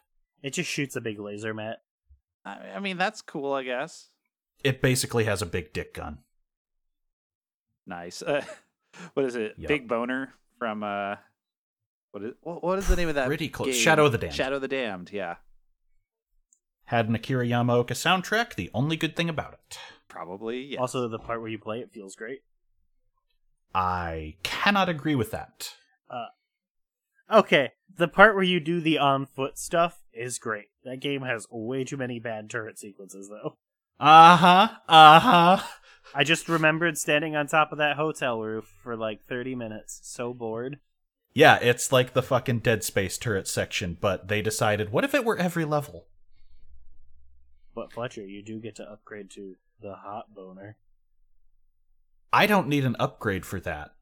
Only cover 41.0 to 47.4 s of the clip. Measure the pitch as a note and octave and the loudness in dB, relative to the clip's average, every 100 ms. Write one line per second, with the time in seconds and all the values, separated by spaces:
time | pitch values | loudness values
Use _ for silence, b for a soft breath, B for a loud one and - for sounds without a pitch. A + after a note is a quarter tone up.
41 | _ _ _ - D3+ G#2 A#2+ A#2+ - C3 | _ _ _ 4 6 6 4 0 2 2
42 | B2+ - - B2+ - A#2+ B2 A2 - - | 2 -2 0 -2 0 -2 0 0 -2 -4
43 | F#2+ - A#2+ G2 - - F#2+ - F#2+ E2 | -4 -4 -4 -4 -4 -4 -4 -4 -6 -4
44 | G#2 F#2 F#2+ G#2 G#2 - A2 G#2 G2+ B2 | -2 -2 -2 -2 -2 0 0 0 -2 -2
45 | C4+ D4 A3+ F3+ F3+ E3+ D3+ D3+ C#3 - | 0 0 0 -2 -2 -2 -2 -4 -4 -16
46 | - - - - - - - - - - | -20 -20 -20 -20 -20 -18 -18 -16 -16 -18
47 | - - - - | -18 -20 -20 -20